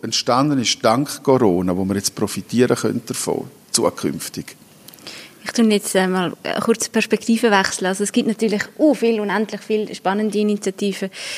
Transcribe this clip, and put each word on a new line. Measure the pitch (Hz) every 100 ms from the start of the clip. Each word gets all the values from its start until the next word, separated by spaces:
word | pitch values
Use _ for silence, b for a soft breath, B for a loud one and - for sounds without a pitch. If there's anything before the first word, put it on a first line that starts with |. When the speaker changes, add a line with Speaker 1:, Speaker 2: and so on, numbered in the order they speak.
Speaker 1:
entstanden | 113 - - 123 147 135
ist | 107 -
dank | 117 120 143 -
Corona, | - 131 110 87 92 90
wo |
wir | 98 101
jetzt | - -
profitieren | 104 104 - 117 120 120
können | 110 113 -
davon, | - - - - - -
zukünftig? | - 101 - 82 - - - - - - - - B B B B B
Speaker 2:
Ich | -
tue | - 220
jetzt | 202 - 190
einmal | 185 185 175 - - -
kurz | - 226 -
Perspektive | 220 208 208 - 226 233
wechseln. | 202 190 - 185
Also | 190 202
es |
gibt | 247 226
natürlich | 208 220 202 - -
uh, | 302
viel, | 262 233 220
unendlich | 208 196 214 202
viele | - 214 214
spannende | - 185 202 214 208
Initiativen. | 208 202 196 190 202 190 190 B B